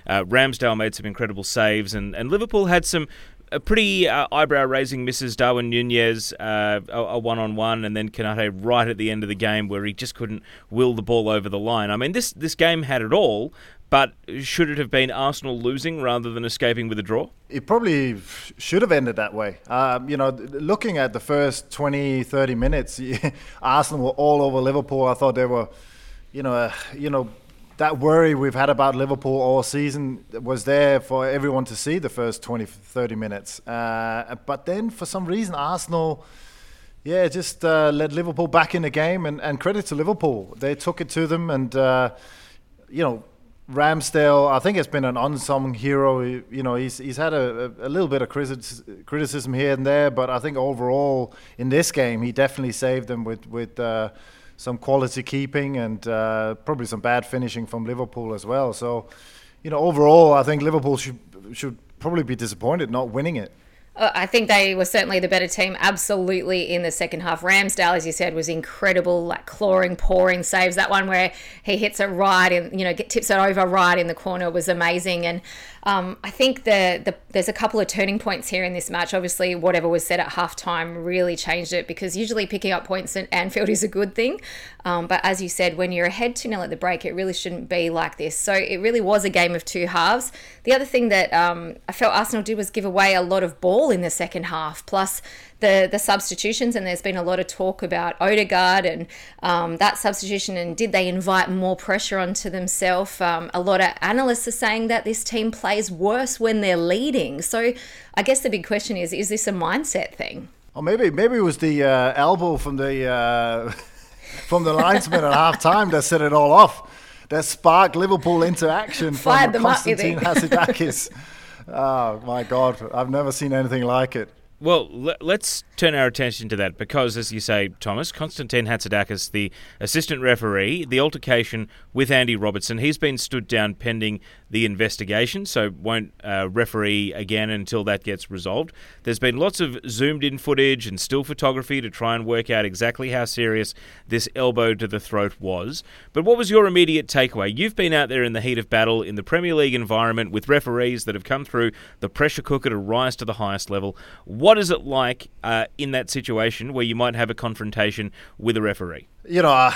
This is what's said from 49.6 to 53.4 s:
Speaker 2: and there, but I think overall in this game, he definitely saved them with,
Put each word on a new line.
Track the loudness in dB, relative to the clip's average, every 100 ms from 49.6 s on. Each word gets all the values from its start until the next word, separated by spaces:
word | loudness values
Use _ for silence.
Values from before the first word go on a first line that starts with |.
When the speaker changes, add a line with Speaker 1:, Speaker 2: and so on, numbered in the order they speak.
| 0
Speaker 2:
and | 0 2
there, | 4 4
but | 2 -2
I | -2
think | -4 -4
overall | -4 -2 0 0 2 0 -2 -8 -20 -8
in | 0
this | 2 2
game, | 0 0 -2
he | -4
definitely | 0 0 0 -6
saved | -2 -2 -2 -4
them | -8
with, | -8 -10